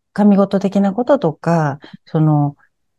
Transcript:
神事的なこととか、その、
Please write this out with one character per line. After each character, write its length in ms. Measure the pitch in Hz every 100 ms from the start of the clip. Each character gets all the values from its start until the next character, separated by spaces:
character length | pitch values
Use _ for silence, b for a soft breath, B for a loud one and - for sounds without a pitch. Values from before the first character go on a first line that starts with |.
| _
神 240 | - 208 196
事 240 | 196 196
的 200 | 196 196
な 120 | 196
こ 120 | 196
と 140 | 247 277
と 140 | 165
か、 480 | - 165 170 147 143 B B
そ 160 | _ 160
の、 360 | 156 147 143 143 _ _ _